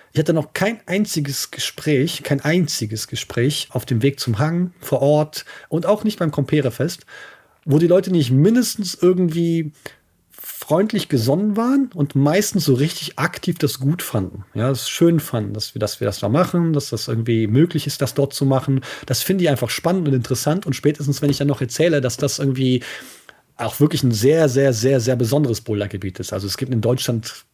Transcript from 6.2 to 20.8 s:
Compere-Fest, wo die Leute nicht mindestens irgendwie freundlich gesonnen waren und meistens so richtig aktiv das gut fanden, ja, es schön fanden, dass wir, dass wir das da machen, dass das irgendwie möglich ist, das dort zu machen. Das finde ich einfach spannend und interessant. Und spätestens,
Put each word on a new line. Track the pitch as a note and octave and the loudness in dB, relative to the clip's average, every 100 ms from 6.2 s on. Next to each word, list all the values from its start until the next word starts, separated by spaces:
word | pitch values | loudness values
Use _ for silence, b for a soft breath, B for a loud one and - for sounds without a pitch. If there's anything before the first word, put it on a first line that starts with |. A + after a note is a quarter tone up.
| E3 | -2
Compere-Fest, | D3 C3+ D3+ C3 - D3+ - - B B B B B | 0 0 2 0 0 -4 -4 -14 B B B B B
wo | - C#3+ | 0 4
die | E3+ | 6
Leute | F3+ F#3 | 4 4
nicht | F3 B2 | 2 4
mindestens | C3 F3 A#3+ A#3+ - F3+ | 6 6 4 2 -2 -6
irgendwie | - F3+ F#3 F3 E3 E3+ E3 D3+ - B B B _ _ - - - - | 0 2 4 2 0 0 0 -2 -8 B B B _ _ -20 -16 -10 -2
freundlich | D#3 G#3+ G#3 - | 0 2 -2 0
gesonnen | C3 A2+ D#3+ G#3 G#3 | 0 2 2 0 0
waren | A#3+ C#4 B3+ | 2 2 0
und | F3 C#3+ C#3 | -2 -2 2
meistens | C#3+ F3+ G#3 F#3+ D3 | 2 2 2 0 2
so | |
richtig | B2+ D3+ - - - | 2 2 -4 -10 -4
aktiv | C#3+ - - E3 | -6 -4 -6 -2
das | D3 - | -2 0
gut | C#3 F3 | -2 -2
fanden, | - A2 F#2 - - | -2 -4 -4 -8 -10
ja, | - B2 | -2 -2
es | C3 - | -2 -4
schön | - E3+ E3 | 2 4 4
fanden, | - A#2 G#2 | 0 -4 -4
dass | G#2 - | -6 -8
wir, | A#2 | -4
dass | G#2 - | -6 -2
wir | A2 | -4
das | - | -2
da | G#2 | 0
machen, | C#3 F3+ F3 E3 | 2 2 0 0
dass | D3 - | 0 -2
das | A2+ - | -6 -4
irgendwie | A#2 A2+ A2+ A2 | -4 0 0 2
möglich | B2 E3+ D#3 D3 | 4 4 2 -4
ist, | - | -4
das | C3 | -4
dort | - C#3 | 0 -2
zu | - C3+ | 0 0
machen. | C3 - C3+ B B - | 2 2 -2 B B -6
Das | B2 | -4
finde | - F#3+ E3+ | 0 2 2
ich | |
einfach | C3 A#2 | 2 -2
spannend | - F3 F#3 D3+ | -2 0 0 2
und | |
interessant. | C3 A2+ B2+ D3 F3 E3 | 0 0 -2 0 -2 -2
Und | |
spätestens, | C3 | -2